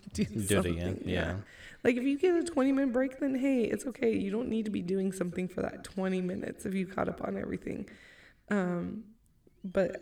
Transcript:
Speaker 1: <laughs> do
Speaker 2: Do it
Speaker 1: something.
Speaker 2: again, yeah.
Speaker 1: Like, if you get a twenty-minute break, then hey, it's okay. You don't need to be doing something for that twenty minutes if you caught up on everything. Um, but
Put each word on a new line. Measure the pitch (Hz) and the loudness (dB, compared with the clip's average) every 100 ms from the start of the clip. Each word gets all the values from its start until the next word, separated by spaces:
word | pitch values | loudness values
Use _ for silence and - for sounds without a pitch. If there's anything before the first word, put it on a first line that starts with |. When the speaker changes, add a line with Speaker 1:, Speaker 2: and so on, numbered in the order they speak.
Speaker 1:
<laughs> | - | -8
do | - - | -2 -2
Speaker 2:
Do | 113 | 0
it | 98 | 2
Speaker 1:
something. | 95 90 85 | 2 4 2
Speaker 2:
again, | 87 90 90 | 0 -2 0
yeah. | 90 82 92 - - - - | 0 0 -2 -8 -16 -20 -2
Speaker 1:
Like, | 233 247 | 2 2
if | |
you | 269 285 | 2 2
get | 370 339 | 4 4
a | |
twenty-minute | 339 277 269 269 277 | 2 2 4 4 2
break, | 240 269 - | 2 0 0
then | 277 262 | -2 2
hey, | 277 254 | 2 4
it's | 214 214 277 | 2 0 -4
okay. | - 226 202 | 0 2 2
You | 196 | 0
don't | 214 254 | -2 0
need | 226 214 | 0 0
to | |
be | 196 | -2
doing | 175 190 190 | 0 0 0
something | 185 180 185 180 | 0 -2 -2 -4
for | - | -2
that | - - | -4 -6
twenty | - 190 190 185 | -10 -4 0 0
minutes | 180 196 - - 202 | -2 -4 -6 -6 -4
if | |
you | 190 180 | -2 -2
caught | - - | 0 -2
up | - - | -2 -4
on | 196 | -4
everything. | - 180 - - 196 - - - - _ - | -4 -4 -4 -6 -8 -14 -20 -20 -20 _ -2
Um, | 208 180 175 180 214 214 - _ _ - _ 190 | 0 2 0 -2 -6 -10 -20 _ _ -20 _ -2
but | 196 180 - | 2 2 2